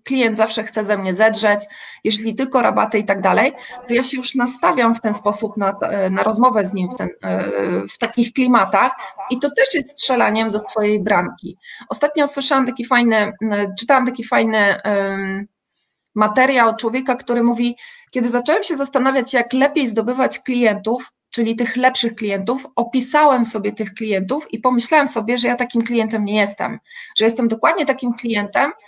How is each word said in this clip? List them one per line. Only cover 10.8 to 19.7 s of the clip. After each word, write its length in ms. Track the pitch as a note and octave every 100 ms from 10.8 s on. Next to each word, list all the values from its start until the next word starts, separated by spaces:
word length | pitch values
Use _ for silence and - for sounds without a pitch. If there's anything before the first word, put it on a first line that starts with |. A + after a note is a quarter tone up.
| G#3 G#3+
bramki. 540 | F3+ F#3+ F3+ - - - - - -
Ostatnio 400 | - D4 D4+ C#4+
słyszałam 380 | C#4 C4 C4+ B3+
taki 180 | B3
fajny, 320 | A#3 A#3+ A#3+ A3
m, 160 | G#3 - A3 G#3 G3+ F#3+
czytałam 280 | A#3 C4+ A#3+
taki 180 | B3
fajny, 340 | A3 A#3+ A3+ A3 G3+ -
em, 640 | - G3+ G3 G3 G3 G3 G3+ _ _ _ _ _ _
materiał 640 | G#3+ G#3+ A#3 C4 C4 A3+ A3
człowieka, 400 | A#3 B3 C4 B3
który 260 | - A#3+
mówi: 340 | A#3 A3+ A#3+ A#3+ - - _
„Kiedy 160 | B3+ A#3+
zacząłem 320 | A#3+ A#3+ E4
się 140 | - C#4
zastanawiać, 560 | C4+ C4+ C4 C4+ A#3+
jak 180 | B3+ B3
lepiej 340 | C4 C#4+